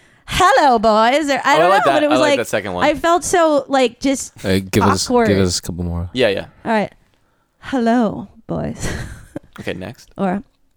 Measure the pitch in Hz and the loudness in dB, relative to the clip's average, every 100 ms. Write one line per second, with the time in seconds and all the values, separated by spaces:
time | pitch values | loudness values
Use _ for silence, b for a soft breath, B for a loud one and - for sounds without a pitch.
0 | b b b - 370 494 294 233 220 214 | b b b 2 4 4 4 4 4 4
1 | 226 285 294 262 - 302 349 392 349 135 | 4 2 0 -2 0 2 4 4 2 2
2 | 294 127 123 - 110 113 98 90 294 262 | 2 2 2 0 -2 -4 -4 -2 -2 0
3 | 330 349 - 370 320 294 - 269 247 233 | 0 0 0 2 2 2 0 0 0 -2
4 | 269 269 - - 101 95 95 110 98 95 | -4 -2 -6 -8 -2 -2 0 0 2 0
5 | - 123 110 98 92 87 - 85 87 85 | 0 0 2 2 0 -2 -8 -8 -6 -6
6 | 87 123 117 98 - - - 220 196 _ | -6 -2 0 0 -6 -12 -4 -2 -4 _
7 | _ _ _ _ _ _ - 269 233 247 | _ _ _ _ _ _ -6 -2 2 2
8 | 214 - 196 - - 170 - 226 - - | 0 -4 -12 -16 -10 -8 -6 -6 -8 -8
9 | - - - - - - - 90 92 127 | -10 -16 -16 -18 -18 -14 -10 -10 -10 -16
10 | - - 190 196 - _ _ | -16 -6 -4 -4 -8 _ _